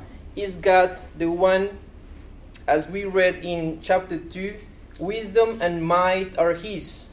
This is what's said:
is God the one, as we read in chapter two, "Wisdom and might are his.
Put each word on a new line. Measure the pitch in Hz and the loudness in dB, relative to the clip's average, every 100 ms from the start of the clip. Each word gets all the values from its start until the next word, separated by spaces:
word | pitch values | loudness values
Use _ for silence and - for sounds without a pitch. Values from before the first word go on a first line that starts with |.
| - - - - | -12 -18 -14 -8
is | 202 175 | -8 -2
God | 190 185 180 - - - | 4 6 6 0 -12 -4
the | 165 | -2
one, | 175 185 190 202 196 - - - - - - - - - | 2 4 4 0 -6 -18 -20 -18 -18 -18 -20 -20 -8 0
as | 151 160 | 0 0
we | 196 | -6
read | 196 185 180 175 | -2 2 2 2
in | 175 170 160 160 | -4 -4 -4 -4
chapter | - 185 185 165 | 0 0 0 -8
two, | 165 180 196 214 - - - - | -8 -8 -8 -10 -16 -20 -20 -10
"Wisdom | 170 220 208 208 226 226 | -6 -6 0 4 4 4
and | 175 170 | -2 0
might | 165 175 185 190 190 - | 2 4 4 2 -2 0
are | 170 | 2
his. | 170 214 185 - - - | 0 -4 -8 -8 -10 -14